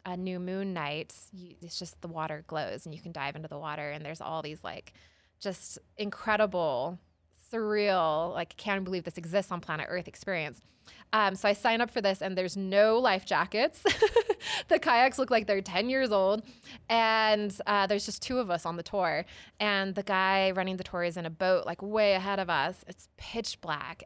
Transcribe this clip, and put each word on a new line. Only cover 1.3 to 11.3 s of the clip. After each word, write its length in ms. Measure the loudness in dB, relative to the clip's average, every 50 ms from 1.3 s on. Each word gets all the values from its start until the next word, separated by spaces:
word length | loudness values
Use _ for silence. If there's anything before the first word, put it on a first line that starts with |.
| -18
you, 220 | -20 -20 -20 -20 -20 -16
it's 160 | -12 -10 -10
just 220 | -10 -10 -12 -12 -12
the 60 | -10
water 360 | -6 -6 -6 -6 -6 -8 -10
glows 380 | -6 -4 -4 -4 -4 -6 -8 -10
and 80 | -12 -14
you 60 | -14
can 120 | -14 -14 -10
dive 240 | -6 -6 -6 -6
into 120 | -8 -10 -10
the 100 | -10 -10
water. 320 | -8 -8 -8 -8 -8 -8
And 140 | -8 -8 -10
there's 160 | -10 -10 -10
all 220 | -8 -6 -6 -6 -6
these, 200 | -8 -10 -10 -10
like, 280 | -10 -10 -12 -14 -18 -20 -20 -20 _ _ _ _ _ _ _
just 380 | -8 -6 -6 -6 -6 -8 -10 -12 -16 _ _
incredible, 1000 | -8 -8 -8 -8 -6 -2 0 2 4 4 2 2 0 0 0 0 0 -2 -2 -4 -8 -12 _ _ _ _ _ _ _ -16 -8 -6
surreal, 800 | -4 -2 0 0 2 2 4 4 4 4 4 2 2 0 -2 -2
like, 240 | -4 -6 -6 -8
can't 280 | -8 -4 -2 -2 -2 -2
believe 200 | -2 -4 -4 -4
this 140 | -6 -8 -10
exists 340 | -8 -2 -2 -2 0 -2 -4
on 80 | -8
planet 260 | -6 -6 -6 -4 -4 -4
Earth 200 | -6 -6 -6 -8
experience. 520 | -14 -12 -8 -4 -4 -4 -4 -6 -8 -12 -18 _ _ _ _ -20 -20 -20 -6 -2 2
Um, 220 | 4 4 4